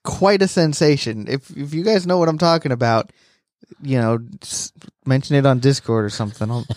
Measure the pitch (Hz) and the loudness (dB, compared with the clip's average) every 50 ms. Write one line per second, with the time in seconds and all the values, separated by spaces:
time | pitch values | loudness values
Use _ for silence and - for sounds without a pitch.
0 | - - - - 190 196 208 190 190 185 - 190 165 156 143 - 165 151 147 139 | -12 -12 -4 0 2 2 4 4 2 2 2 2 2 2 2 2 4 4 4 2
1 | - - - 107 104 - 127 135 _ - 160 135 139 143 151 160 175 220 220 190 | 0 -6 -6 -8 -8 -6 -8 -8 _ -10 -12 -12 -10 -8 -6 -4 0 2 0 0
2 | 175 175 180 180 170 165 160 151 180 165 165 160 - 147 127 117 123 117 113 110 | 2 2 2 2 2 2 0 2 2 2 2 2 0 -2 -2 0 0 2 2 0
3 | - - _ _ _ _ _ _ _ _ _ _ _ _ - _ - 139 131 123 | 0 -4 _ _ _ _ _ _ _ _ _ _ _ _ -20 _ -6 -2 -2 0
4 | 117 113 117 113 117 117 - - - - - - - - _ _ - - _ _ | 0 0 0 -2 -4 -10 -18 -20 -16 -12 -10 -10 -10 -10 _ _ -20 -20 _ _
5 | - 135 131 135 135 - 147 143 135 139 131 123 120 131 135 - - - 113 110 | -2 0 0 0 0 0 0 2 4 4 2 4 2 2 0 0 -2 -2 -2 0
6 | 107 104 - - 113 104 107 - 110 107 120 120 113 - 117 | 0 -2 -4 -4 -6 -6 -6 -6 -6 -6 -4 -6 -6 -8 -10